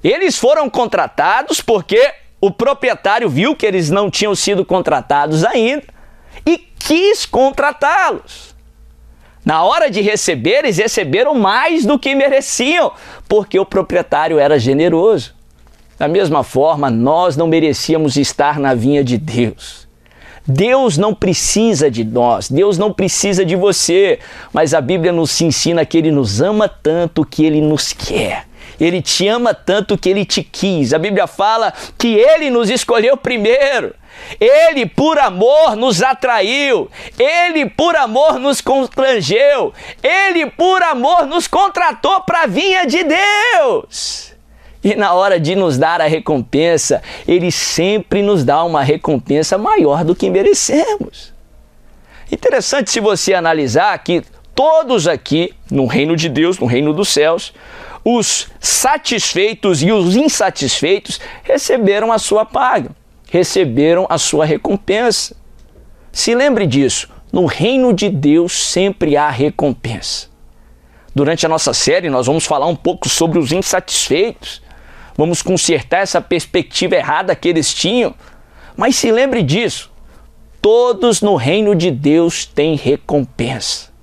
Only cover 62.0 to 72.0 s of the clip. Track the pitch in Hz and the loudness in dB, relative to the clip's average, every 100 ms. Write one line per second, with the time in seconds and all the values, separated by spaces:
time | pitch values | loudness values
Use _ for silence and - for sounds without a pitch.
62 | 226 226 - 208 220 254 254 214 - - | 0 -2 0 0 0 -2 0 -2 -4 -14
63 | _ _ - 170 170 185 160 117 151 170 | _ _ -2 0 0 0 0 2 2 2
64 | 190 165 - 151 156 147 - 196 - 208 | 0 -2 0 0 0 -2 -2 -4 -2 0
65 | 240 202 - - - - - - - - | 0 -2 -6 -14 -20 -20 -20 -20 -20 -20
66 | - - - 240 285 226 180 135 131 - | -14 -4 -2 2 2 2 0 2 0 -2
67 | - - - - 165 - 208 262 254 185 | -10 -20 -6 -2 -2 0 0 2 2 2
68 | 202 165 143 156 175 - - 175 196 - | -2 0 2 2 2 -4 -4 -2 -2 -2
69 | 156 143 147 123 147 - 139 120 120 104 | 0 0 0 0 -2 0 -2 -4 -8 -10
70 | - - - _ - - - - _ - | -10 -10 -14 _ -20 -20 -20 -20 _ -20
71 | - 139 147 165 160 160 - 113 - 175 | -8 -2 0 0 -2 0 -2 -2 0 0